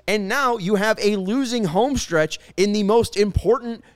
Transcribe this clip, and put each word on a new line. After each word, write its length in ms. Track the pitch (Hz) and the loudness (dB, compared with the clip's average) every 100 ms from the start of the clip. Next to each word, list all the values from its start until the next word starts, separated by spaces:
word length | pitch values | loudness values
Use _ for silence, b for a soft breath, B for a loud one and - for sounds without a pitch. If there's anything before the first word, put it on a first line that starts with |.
| - | -4
and 200 | 214 196 | -2 -2
now 280 | 262 254 233 | 0 0 -2
you 180 | 180 202 | 0 0
have 220 | 214 214 | 2 2
a 140 | 208 208 | 0 0
losing 500 | 185 247 254 240 196 | -2 -2 -2 -2 0
home 320 | 180 262 247 | 0 0 -2
stretch 420 | - 165 156 - B - | -2 0 0 -4 B -2
in 160 | 202 | 0
the 120 | 208 | 2
most 340 | 196 233 214 196 | 2 2 2 0
important 640 | 208 - 180 254 240 226 B | 0 0 2 0 -2 -12 B